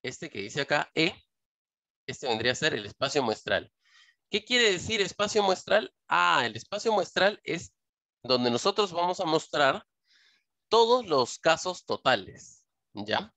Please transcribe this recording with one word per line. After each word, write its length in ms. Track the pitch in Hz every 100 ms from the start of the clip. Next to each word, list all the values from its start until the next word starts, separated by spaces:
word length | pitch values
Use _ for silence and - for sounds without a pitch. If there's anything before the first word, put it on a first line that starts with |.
Este 280 | 127 - 170
que 100 | -
dice 200 | 101 143
acá, 320 | 139 147 -
E, 180 | - 160 - _ _ _ _ _ _ _ _ -
este 220 | 127 139
vendría 240 | 110 117
a 40 | 123
ser 180 | 151
el 120 | 135 101
espacio 360 | - 135 147
muestral. 500 | 120 107 - 92 78 _ _ _ _ _ _
¿Qué 140 | 208
quiere 280 | - 247 226
decir 280 | 180 - 220
espacio 420 | 185 - 208 214
muestral? 520 | 196 185 - 196 - _ _
Ah, 340 | 160 175 160
el 120 | 120 107
espacio 340 | - 156 226
muestral 480 | 208 165 - 190 214
es 280 | - 165 - _ _ _ _ _
donde 280 | 123 127 123
nosotros 420 | 117 196 202 202
vamos 280 | 165 175 185
a 60 | 175
mostrar 600 | 156 - 151 139 185 _ _ _ _ _ _ _ _ _
todos 380 | 226 226 254 208
los 320 | 143 120 -
casos 460 | 165 165 180 180
totales, 800 | - 107 135 117 92 - - - _ _ _
¿ya? 380 | - 104 107 208